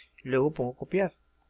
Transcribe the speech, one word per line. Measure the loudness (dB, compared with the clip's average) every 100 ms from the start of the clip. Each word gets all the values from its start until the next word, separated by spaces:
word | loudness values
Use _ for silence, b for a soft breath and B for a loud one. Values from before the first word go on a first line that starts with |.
| B -14
Y | -2
luego | 2 2
pongo | 0 -4 -6
copiar. | -4 0 0 -4 _ _ _